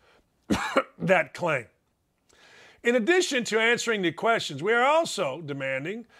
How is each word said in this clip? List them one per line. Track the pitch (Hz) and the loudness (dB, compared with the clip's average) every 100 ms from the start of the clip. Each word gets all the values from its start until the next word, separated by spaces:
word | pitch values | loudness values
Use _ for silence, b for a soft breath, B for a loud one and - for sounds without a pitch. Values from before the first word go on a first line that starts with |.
| b b _ _ - | b b _ _ -4
<coughs> | - - - - - | -2 0 -2 -4 -4
that | 170 180 139 | 2 2 2
claim. | - 170 139 110 _ _ _ _ _ _ B B B B B | -4 -2 -2 -6 _ _ _ _ _ _ B B B B B
In | 240 | 0
addition | 247 208 370 359 269 | 2 4 2 2 -2
to | 208 220 | -2 0
answering | 226 240 233 214 | 2 2 0 0
the | 170 | -2
questions, | 151 214 226 - 143 | 0 0 0 -2 -4
we | 185 | 0
are | 233 | 2
also | 262 320 339 - 151 139 | 4 4 2 -2 -4 -4
demanding | 151 139 135 135 151 226 - | -8 -6 -4 -4 -6 -8 -12